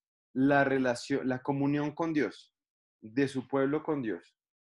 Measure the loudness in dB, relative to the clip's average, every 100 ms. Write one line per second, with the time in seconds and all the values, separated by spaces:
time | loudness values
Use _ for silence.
0 | _ _ _ 0 4 6 4 2 2 -2
1 | -2 -2 -2 -2 -2 -2 0 0 -2 -4
2 | -2 0 -2 -4 -18 _ _ _ _ _
3 | -6 -2 0 -2 -2 0 0 0 -2 -4
4 | -4 -6 -10 _ _ _